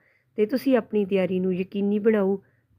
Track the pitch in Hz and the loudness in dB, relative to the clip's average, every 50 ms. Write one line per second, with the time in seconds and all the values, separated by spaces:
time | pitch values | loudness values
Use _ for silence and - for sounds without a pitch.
0 | _ _ _ _ _ _ _ - 214 214 277 240 - 269 262 226 - - - 208 | _ _ _ _ _ _ _ -2 -2 0 -2 -2 0 2 2 2 0 0 -2 -2
1 | 202 190 202 190 185 180 190 185 180 185 185 175 190 185 - 202 202 202 208 214 | -2 0 0 0 0 0 -2 -2 -2 -2 -2 -4 -4 -6 -4 -4 -2 0 0 0
2 | 202 226 220 214 196 190 196 190 - _ _ _ _ _ _ | 2 2 2 2 2 0 -2 -4 -6 _ _ _ _ _ _